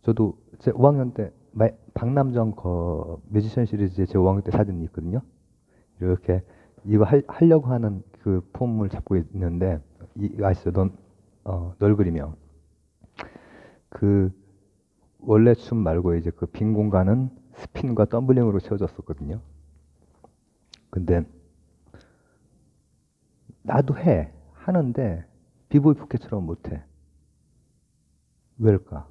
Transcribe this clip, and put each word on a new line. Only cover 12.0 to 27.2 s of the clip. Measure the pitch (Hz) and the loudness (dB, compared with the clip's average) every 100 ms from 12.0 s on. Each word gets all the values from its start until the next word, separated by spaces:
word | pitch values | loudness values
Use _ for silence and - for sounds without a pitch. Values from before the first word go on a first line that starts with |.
| 90 82 73 76 _ _ _ _ _ _ _ - - - - - - _ _ | 2 0 -6 -12 _ _ _ _ _ _ _ -20 -20 -20 -20 -20 -20 _ _
그 | - 101 101 95 - _ _ _ _ _ _ _ _ | -2 2 2 0 -4 _ _ _ _ _ _ _ _
원래 | - 107 117 | 2 6 6
춤 | 117 - 113 | 4 0 -2
말고 | 90 85 90 85 | 0 0 0 0
이제 | 87 | -2
그 | - - | -6 -10
빈 | - 110 | -4 -2
공간은 | 104 104 95 92 120 131 - _ | 0 2 2 4 2 0 -8 _
스핀과 | - - - 135 110 107 | -20 -16 -8 -4 0 0
덤블링으로 | 117 131 131 117 98 | 0 2 2 4 0
채워졌었거든요. | - 101 92 - - - 71 107 - - _ _ _ _ _ _ _ _ _ _ _ - _ | -4 -4 -4 -8 -14 -12 -10 -10 -12 -20 _ _ _ _ _ _ _ _ _ _ _ -20 _
근데 | 92 87 87 78 - _ _ _ _ _ - _ _ _ _ _ _ _ _ _ _ _ _ _ _ _ _ | -6 0 -2 -2 -14 _ _ _ _ _ -20 _ _ _ _ _ _ _ _ _ _ _ _ _ _ _ _
나도 | - 143 135 143 | -2 0 0 0
해, | 170 95 71 - - | 2 2 0 -12 -20
하는데 | - - 185 135 117 117 82 - _ _ _ _ | -10 -2 0 0 -2 -4 -6 -10 _ _ _ _
비보이 | 151 151 | 4 4
포켓처럼 | 147 - 120 - 107 | 2 -2 -8 -6 -8
못해. | 82 85 - 73 - _ _ _ | -6 -8 -10 -12 -14 _ _ _